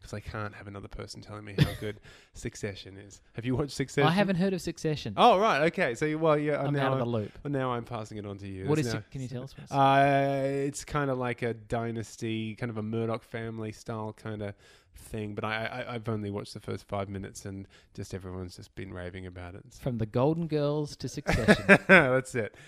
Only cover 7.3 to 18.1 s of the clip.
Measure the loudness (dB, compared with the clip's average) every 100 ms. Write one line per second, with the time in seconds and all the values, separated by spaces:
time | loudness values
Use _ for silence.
7.3 | -6 -4 -2 0 -2 -4 -8 -8 -8 -8
8.3 | -8 -8 -6 0 0 2 -2 -6 -10 -10
9.3 | -10 -12 -14 -4 4 6 8 6 6 2
10.3 | 2 0 0 -2 -4 -4 -2 0 0 -2
11.3 | -2 -2 -4 -4 -4 -2 -4 -8 -6 -4
12.3 | -2 -4 -6 -6 -4 -4 -2 -2 -2 -6
13.3 | -10 -8 -8 -8 -10 -8 -6 -6 -8 -8
14.3 | -6 -6 -10 -18 -20 _ -20 -10 -8 -6
15.3 | -4 -2 -2 -2 -6 -6 -6 -4 -2 -2
16.3 | -6 -8 -12 -8 -8 -6 -6 -4 -6 -8
17.3 | -10 -10 -10 -12 -18 _ -12 -10